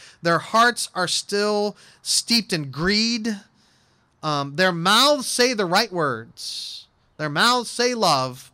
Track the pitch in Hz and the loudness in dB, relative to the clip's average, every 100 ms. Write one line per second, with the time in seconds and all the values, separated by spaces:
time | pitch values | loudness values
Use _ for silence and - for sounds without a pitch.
0 | - - 170 165 - 220 240 220 - 185 | -20 -4 0 0 2 4 4 2 -6 -4
1 | 170 - - 202 208 208 208 - - _ | -2 -2 -2 -2 0 0 -2 -6 -20 _
2 | - - - 233 196 170 139 135 180 208 | -4 -2 0 -2 -2 -6 -6 -4 0 0
3 | 226 233 220 196 - _ _ _ _ _ | 0 -2 -4 -6 -10 _ _ _ _ _
4 | _ - 156 143 139 143 185 170 180 220 | _ -10 -4 -4 -4 0 0 2 2 4
5 | 285 294 - - 247 214 180 190 226 180 | 4 2 0 0 2 2 2 2 0 -2
6 | 143 113 117 - - - - - - _ | -2 -4 -10 -14 -12 -10 -12 -14 -20 _
7 | _ - 151 156 226 247 226 - 247 233 | _ -8 -4 2 2 2 -2 -2 -2 2
8 | 185 135 131 127 - | 2 2 0 -8 -16